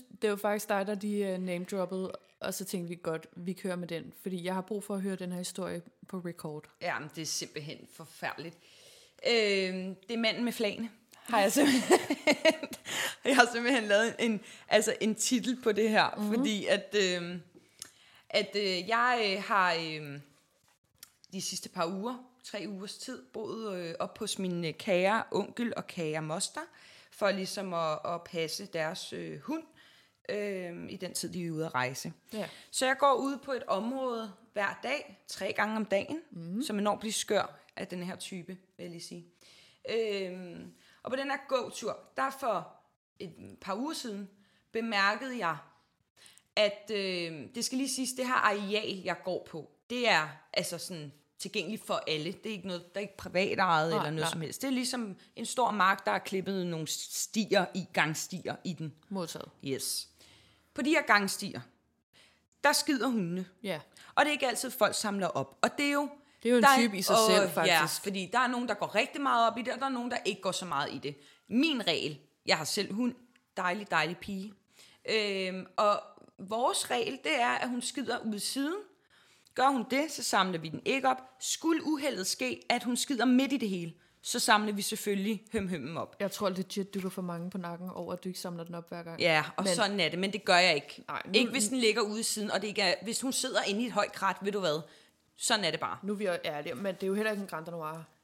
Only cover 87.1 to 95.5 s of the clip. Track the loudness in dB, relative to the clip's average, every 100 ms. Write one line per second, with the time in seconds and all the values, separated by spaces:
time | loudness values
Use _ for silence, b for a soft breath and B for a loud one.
87.1 | -6 -6 -6 -6 -8 -8 -8 -10 -8 -6
88.1 | -6 -8 -8 -8 -8 -8 -10 -10 -10 -10
89.1 | 2 4 4 2 -2 0 2 2 2 2
90.1 | 2 -2 0 6 8 8 4 0 -12 -8
91.1 | -8 0 4 4 2 0 4 4 4 0
92.1 | -2 -2 -2 0 0 -2 0 2 0 -2
93.1 | -4 -2 -2 0 0 0 0 0 0 -2
94.1 | 0 -2 0 -2 0 0 0 -4 B B
95.1 | _ _ -6 0